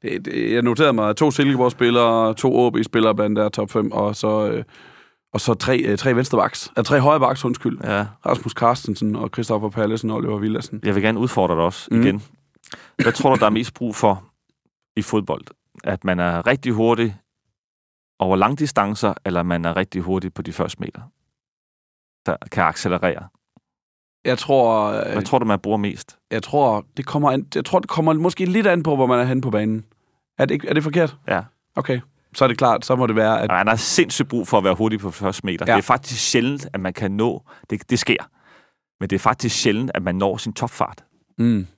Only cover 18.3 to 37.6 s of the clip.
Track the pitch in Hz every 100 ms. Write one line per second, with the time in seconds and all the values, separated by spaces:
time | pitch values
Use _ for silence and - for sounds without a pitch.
18.3 | 95 104 139 147 - 101 104 107 - 98
19.3 | 87 87 87 85 85 95 95 87 95 92
20.3 | - 80 80 87 - - - 120 _ _
21.3 | _ _ _ _ _ _ _ _ _ -
22.3 | 82 - - 85 78 107 87 90 - 92
23.3 | _ _ _ _ _ _ _ _ _ -
24.3 | 127 - 135 120 110 104 107 104 104 98
25.3 | 131 113 98 98 107 101 - - - _
26.3 | 110 - 147 135 107 - - 135 151 147
27.3 | 135 135 147 143 185 - - 156 156 170
28.3 | - 185 190 208 170 160 139 127 123 127
29.3 | 131 127 107 107 110 107 _ _ _ _
30.3 | - 135 143 - 151 151 156 160 - -
31.3 | 92 110 _ _ - 131 127 - _ _
32.3 | - 131 117 127 110 - 127 123 110 107
33.3 | 110 110 90 92 95 - - 165 - 139
34.3 | 120 92 107 95 87 110 110 101 - 95
35.3 | 90 101 85 - 110 - 123 - 117 -
36.3 | 123 120 143 139 101 92 92 101 101 113
37.3 | 82 _ -